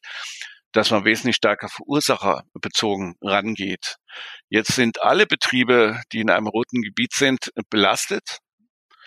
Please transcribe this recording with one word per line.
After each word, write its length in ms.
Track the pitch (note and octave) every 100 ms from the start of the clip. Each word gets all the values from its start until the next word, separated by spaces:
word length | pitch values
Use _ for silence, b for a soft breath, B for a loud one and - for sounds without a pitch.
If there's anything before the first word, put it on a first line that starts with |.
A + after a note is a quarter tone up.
| B B B B B B _
dass 220 | A2+ G#2
man 120 | A2
wesentlich 300 | G#2 A2+ B2
stärker 340 | - G#2+ G#2 G#2
verursacherbezogen 1500 | - - D3 - A#2+ G2 C#2 - - - - A2 G2 F#2 -
rangeht. 760 | G2+ G2+ G#2 G2 G2 F#2+ - - _ B B B -
Jetzt 240 | G#2+ G#2
sind 300 | - A#2 -
alle 240 | G#2+ D#3+ G#3+
Betriebe, 720 | E3 - B2+ A#2+ B2 G#2+ A#2 -
die 80 | A2+
in 100 | A2
einem 160 | F#2 G#2+
roten 340 | A2 B2 B2
Gebiet 320 | G#2+ G#2 A#2+
sind, 380 | - C#3 B2+ - - -
belastet. 680 | G#2+ G2 A#2+ - G3+ - - _ _ _ _ _ B